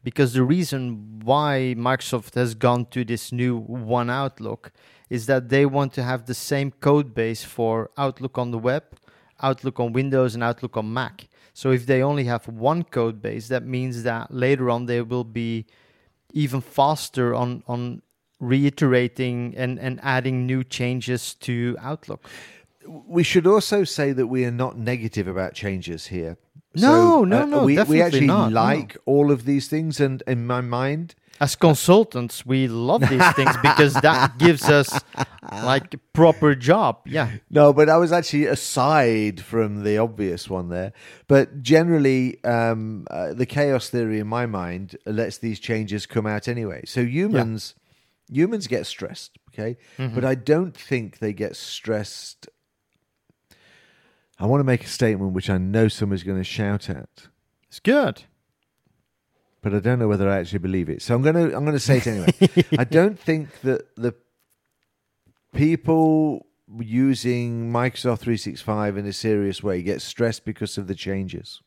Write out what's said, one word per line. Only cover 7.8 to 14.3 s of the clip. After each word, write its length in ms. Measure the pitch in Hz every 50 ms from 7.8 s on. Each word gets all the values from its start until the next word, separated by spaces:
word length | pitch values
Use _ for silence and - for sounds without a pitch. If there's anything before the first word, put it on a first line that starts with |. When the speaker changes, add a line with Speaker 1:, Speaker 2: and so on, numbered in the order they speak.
| 110 - _
Speaker 1:
Outlook 400 | - 139 135 131 - 127 131 - 127
on 120 | 123 120
the 80 | 120 117
web, 240 | 113 123 131 156 _ _ - _ _ _ _ _ _ _ _ _
Outlook 380 | - 135 131 - - 135 123 -
on 140 | 120 117
Windows, 420 | 113 127 135 139 135 131 127 123 110
and 80 | 120
Outlook 340 | 120 117 117 - - 113 -
on 160 | 113 107 110
Mac. 360 | 113 127 127 - - - - _ _ _ _ _ _
So 160 | - - 135
if 160 | 131 123 117
they 160 | 127 135 127
only 220 | 131 143 147 143 131
have 240 | 120 120 113 - -
one 340 | 117 110 113 139 160 175
code 380 | 165 _ - 127 117 117 110 104
base, 260 | 110 110 107 113 110 113
that 160 | 131 123 117
means 380 | 123 127 127 127 131 120 120 113
that 280 | 123 113 113 113 -